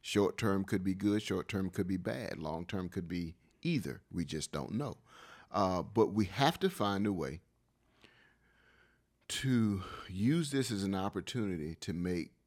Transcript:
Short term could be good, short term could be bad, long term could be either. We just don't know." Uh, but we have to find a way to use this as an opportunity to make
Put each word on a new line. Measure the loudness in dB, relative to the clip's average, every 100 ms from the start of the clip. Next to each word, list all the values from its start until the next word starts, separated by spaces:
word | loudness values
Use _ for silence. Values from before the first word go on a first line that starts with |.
Short | 2 4 4 2
term | 2 2
could | 0 0
be | 0
good, | 2 2 0
short | 0 -4 -2
term | -2 -2
could | -2 -2
be | -2
bad, | -2 -4 -6 -6
long | -4 -6 -4
term | -4 -4
could | -6 -4
be | -4 -4 -8 _ _
either. | -2 0 -2 -10 _
We | -4
just | -4 -4 -4
don't | -6 -4
know." | -4 -4 -8 -16 -20 -20 -20 -4
Uh, | 2 2 2
but | 0 4 4
we | 4 0
have | 4 2 4
to | -2
find | 2 0 2 0
a |
way | 0 -4 -6 _ _ _ _ _ _ -20 _ _ _ _ _ _ _ _ _ _ _ -8
to | -4 2 4 4 2 -4 -10 -10
use | 0 4 4 2
this | 0 0
as | 0
an | 0
opportunity | 0 -2 -2 -4 -2 -2 -2 -4 -6
to | -6
make | -2 0 -2 -4 _